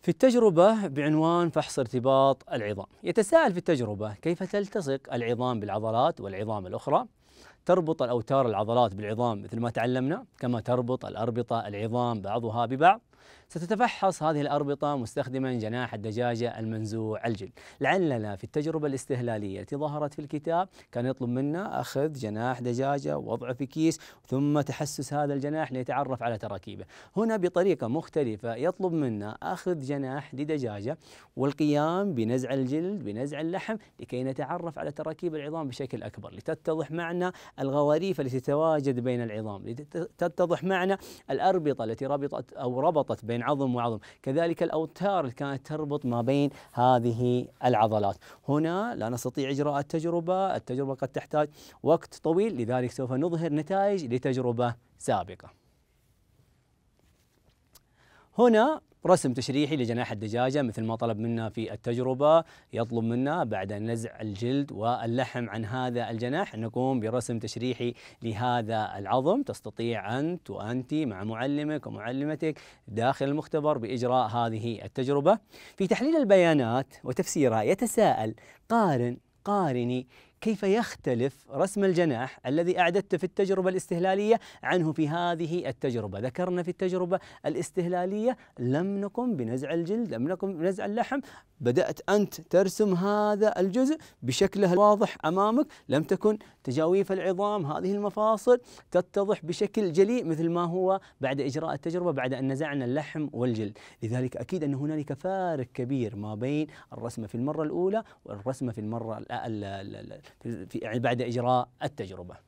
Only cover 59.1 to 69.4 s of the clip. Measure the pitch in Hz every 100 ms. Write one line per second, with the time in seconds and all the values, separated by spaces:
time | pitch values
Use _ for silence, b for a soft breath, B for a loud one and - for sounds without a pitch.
59.1 | 180 135 123 120 135 143 151 117 117 120
60.1 | 110 107 117 131 143 127 107 113 113 120
61.1 | 104 117 117 110 117 110 104 120 120 127
62.1 | 127 147 165 160 B B 113 117 117 113
63.1 | 123 135 170 127 101 98 104 110 117 113
64.1 | - 110 98 120 139 143 98 113 120 117
65.1 | 117 123 127 117 107 107 127 127 120 110
66.1 | 113 120 151 202 107 110 123 131 131 110
67.1 | 123 117 117 110 - 127 120 120 B B
68.1 | B 113 104 123 120 110 113 104 92 98
69.1 | 127 139 240